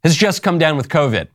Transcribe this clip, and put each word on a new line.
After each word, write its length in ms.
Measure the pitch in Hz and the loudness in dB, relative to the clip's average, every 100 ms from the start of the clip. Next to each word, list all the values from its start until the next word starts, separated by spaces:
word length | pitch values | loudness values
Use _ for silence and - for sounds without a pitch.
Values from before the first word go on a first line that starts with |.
has 120 | 165 160 | 0 2
just 260 | 208 180 | 0 0
come 160 | 202 175 | -2 0
down 180 | 160 147 | 0 0
with 140 | 120 | -2
covid. 380 | 165 143 110 80 | -2 0 -2 -6